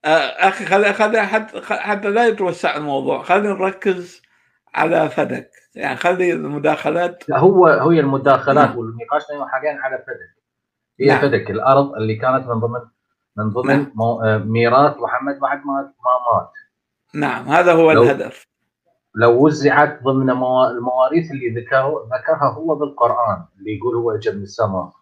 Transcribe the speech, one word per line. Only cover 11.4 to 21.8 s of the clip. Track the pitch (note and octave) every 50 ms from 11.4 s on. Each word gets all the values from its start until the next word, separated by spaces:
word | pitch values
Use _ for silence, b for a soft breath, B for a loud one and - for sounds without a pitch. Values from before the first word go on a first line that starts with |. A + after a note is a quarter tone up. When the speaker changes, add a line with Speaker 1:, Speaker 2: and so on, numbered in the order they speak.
| - -
Speaker 2:
الأرض | G2 A2 A2 C3 C3+ C#3 C#3 C#3 -
اللي | G#2+ A2 A2 A2
كانت | G#2+ B2 B2+ C3 C3 B2+
من | A#2+ A#2 A2+
ضمن، | A#2 A2+ A#2+ B2 A#2+ _ _ _ _ _ _ _ _ _ _
من | G#2 G#2+ A2
ضمن | G2+ B2 B2+ C3+ C#3
Speaker 1:
نعم. | C#3+ C#3 - -
Speaker 2:
مو-، | A2 A2+ A#2 A#2 A2+ A2+
آه، | A2 G#2+
ميراث | G#2+ G#2 A2 A2+ A#2 A#2 A#2+ B2 C3+ C#3+ D3 -
محمد | - A#2+ G#2+ - B2+ C3 C#3+ C#3 -
بعد | C#3 C3+ C#3+ C#3 C#3
ما، | C#3+ C#3
ما | C#3 C#3 C#3 _ _ - B2+ B2+ B2+ B2 A#2+ A2+
مات. | F2+ D#2+ - _ - _ _ _ _ _ _ _ _ _ _ -
Speaker 1:
نعم، | D3+ D3 C#3 A#2+ A#2 A#2+
هذا | C#3 D3 E3+ F3+ F3 E3
هو | D#3+ E3 D#3+
Speaker 2:
لو | D#3 D3 A#2+
Speaker 1:
الهدف. | A#2+ C3+ - - - - - _ _ _ _ _ _ _ _ _ _ _ _ _ _ _
Speaker 2:
لو | A2 A#2 A#2+ A#2+ B2 C#3+
وزعت | D#3 C#3 - C#3+ C#3+ - D3 D3+ D3 - - B2
ضمن | C3+ C3 C3+ C3 C3 B2
موا-، | B2+ B2+ B2+ B2+ B2+ B2+ B2+
المواريث | B2 A#2+ A#2+ B2+ B2 B2+ B2+ C3 D3+ E3+ E3 D#3
اللي | C#3 C3 B2+ A#2
ذكره-، | A2+ A#2 A2+ - C3+ C3